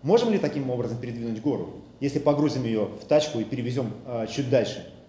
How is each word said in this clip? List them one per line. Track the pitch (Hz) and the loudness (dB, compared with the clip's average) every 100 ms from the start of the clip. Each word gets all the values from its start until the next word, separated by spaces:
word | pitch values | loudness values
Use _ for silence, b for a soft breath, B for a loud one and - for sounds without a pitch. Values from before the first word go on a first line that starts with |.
можем | 135 226 240 | 6 4 4
ли | 202 | 2
таким | 147 147 131 | 0 -2 -2
образом | 123 117 113 | -2 -2 -4
передвинуть | 120 117 117 107 | -6 -6 -6 -2
гору, | 147 110 85 - - - | -2 -2 -4 -12 -18 -4
если | 139 151 | -2 2
погрузим | 151 143 151 135 | 2 4 2 0
ее | 120 110 98 - | 0 0 0 -4
в | |
тачку | - 147 - 117 | 2 2 4 -4
и | |
перевезем, | 107 127 120 123 113 - 131 | -4 -4 -2 -2 -4 -6 -8
а, | 120 110 | -6 -4
чуть | - 123 | -2 4
дальше? | 127 104 - - - | 4 4 -4 -12 -18